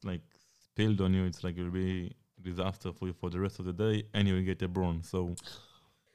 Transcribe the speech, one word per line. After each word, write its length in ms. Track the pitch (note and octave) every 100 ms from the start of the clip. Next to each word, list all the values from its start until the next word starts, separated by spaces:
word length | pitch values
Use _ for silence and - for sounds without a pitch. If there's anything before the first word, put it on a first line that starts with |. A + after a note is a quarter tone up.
like, 160 | G2+ F2 - _ _ _ _
spilled 340 | - G#2+ G2
on 140 | F#2
you. 100 | F#2
It's 180 | F2+ E2+
like, 140 | F2+ F2
it'll 140 | F2
be 420 | F#2 F#2+ F#2 F2+ - _ -
disaster 500 | F#2 F2 F#2 F2+ F#2
for 140 | - F#2
you 60 |
for 160 | E2+ F2+
the 100 | F2+
rest 180 | G2 -
of 60 |
the 80 | F2+
day, 320 | F2 A2 G#2+ G#2+
and 160 | G#2+ G2+
you 60 |
will 80 | F#2
get 180 | F#2 F2
a 80 | F2+
burn. 340 | F#2+ F2+ E2+
So, 320 | E2+ F#2 F2 F2 - - - - _ _ _